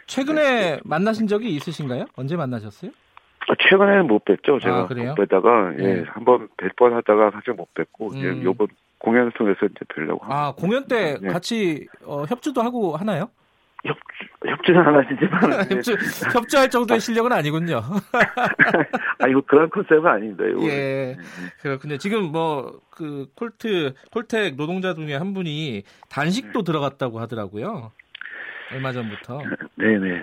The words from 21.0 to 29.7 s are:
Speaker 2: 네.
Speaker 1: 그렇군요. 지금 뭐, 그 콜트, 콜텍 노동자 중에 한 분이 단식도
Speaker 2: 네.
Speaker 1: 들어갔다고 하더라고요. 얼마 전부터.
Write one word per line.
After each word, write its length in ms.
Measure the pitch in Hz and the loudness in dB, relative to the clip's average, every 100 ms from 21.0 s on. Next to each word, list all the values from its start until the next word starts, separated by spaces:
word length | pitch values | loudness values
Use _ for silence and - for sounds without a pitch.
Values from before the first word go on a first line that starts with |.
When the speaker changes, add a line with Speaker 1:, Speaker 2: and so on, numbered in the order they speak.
| 127 127 | -4 -8
Speaker 2:
네. 320 | 85 - - - | -14 -14 -14 -10
Speaker 1:
그렇군요. 360 | 147 135 147 143 | -6 -6 -6 -6
지금 340 | 196 220 175 | -2 -2 -2
뭐, 480 | 156 165 147 120 - _ | 0 0 -2 -6 -14 _
그 360 | - 156 143 135 | -12 -10 -8 -12
콜트, 600 | - 233 - 233 185 143 135 _ | -10 -10 -8 -2 0 -2 -4 _
콜텍 420 | 226 233 220 196 | -8 -2 -2 -2
노동자 400 | 135 151 185 185 | -2 -4 -2 -4
중에 220 | 165 156 139 | -4 -4 -4
한 180 | 190 | -4
분이 480 | 196 175 147 156 104 - _ - | -4 -4 -4 -6 -6 -10 _ -10
단식도 520 | - 151 196 269 254 | -2 0 -2 -2 -4
Speaker 2:
네. 40 | |
Speaker 1:
들어갔다고 540 | 175 160 143 - 131 113 | 0 0 -2 -2 -6 -6
하더라고요. 720 | 113 113 101 104 147 208 113 - _ - - - - - - | -6 -6 -6 -6 -8 -8 -14 -20 _ -18 -16 -14 -14 -14 -12
얼마 200 | 131 135 | -8 -6
전부터. 460 | 123 113 104 - 131 127 - - | -4 -6 -10 -12 -10 -8 -10 -10